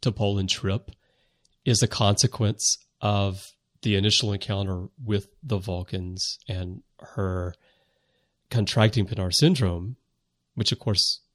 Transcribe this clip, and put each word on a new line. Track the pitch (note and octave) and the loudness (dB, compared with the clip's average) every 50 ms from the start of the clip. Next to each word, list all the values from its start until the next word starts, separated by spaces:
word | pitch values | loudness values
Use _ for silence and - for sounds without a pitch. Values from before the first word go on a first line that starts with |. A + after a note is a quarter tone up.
T'Pol | - B2+ G2+ - G#2+ G2+ G2+ G2 | -2 -2 0 0 0 0 2 0
and | F#2+ F#2 | 0 0
Trip | - - - G2 F#2+ - - - - _ _ _ _ _ _ _ _ _ _ _ _ _ - | -2 -2 -2 -2 -2 -2 -6 -10 -20 _ _ _ _ _ _ _ _ _ _ _ _ _ 0
is | - A#2 - A#2+ | 0 2 2 2
a | |
consequence | - - - A2+ G2+ G#2 - - A2+ - - A2 G2+ - - - - - - _ _ _ - | 0 2 2 4 4 4 4 2 0 2 2 0 0 0 0 0 -2 -2 -2 _ _ _ -4
of | - G#2 G2+ G2+ G2+ G2 F#2+ G2 - - - _ _ _ _ _ - | -2 0 2 2 0 0 -2 -6 -10 -16 -20 _ _ _ _ _ 0
the | A#2 G2+ | 2 2
initial | F#2+ G2 G#2+ - - A#2+ G#2 G2+ | 4 4 4 4 2 2 0 -2
encounter | F#2+ - - G2+ G2 G2 F#2+ F#2 F2+ F#2 - _ - B2+ | -2 -2 -4 -2 -2 -2 -2 -4 -6 -8 -10 _ -10 -4
with | G#2+ G#2 G2 - - _ _ - | -2 -2 -2 -2 -4 _ _ -6
the | C3 A2 | -2 -2
Vulcans | G2 G2 G#2 F2+ F2+ F2+ - - F#2+ F2+ F2+ F#2 F#2 - - - - - | -2 -2 -2 -4 -4 -4 -6 -6 -6 -6 -6 -6 -6 -6 -6 -8 -8 -8
and | - F#2+ F#2 F2+ F2+ F#2 - - _ _ - | -6 -6 -4 -4 -6 -8 -12 -16 _ _ -20
her | - - - - G2 F#2 F#2 F#2 F2 F2+ - _ _ _ _ _ _ _ _ _ _ _ _ _ _ _ _ _ _ - | -20 -10 -6 -4 -2 -2 -2 -2 -4 -4 -8 _ _ _ _ _ _ _ _ _ _ _ _ _ _ _ _ _ _ -2
contracting | - A#2 G#2 - - A#2 A2 G#2+ - A#2 G2 | 0 0 0 2 4 4 4 4 4 2 -2
Pinar | F#2+ - - F#2 F2+ | -2 -2 -4 -2 0
syndrome, | E2+ - D3 E3+ F#3 C3 A#2 F2+ F2 E2+ F2+ A2 B2 - _ _ _ _ _ _ _ _ _ _ - | 2 4 4 4 4 4 2 0 0 -2 -6 -8 -10 -12 _ _ _ _ _ _ _ _ _ _ -6
which, | A2+ A2 - | -4 -2 -2
of | A#2+ - | -2 -2
course, | - A2+ G2+ F#2 - - - - _ _ | -2 -2 0 0 0 0 -2 -6 _ _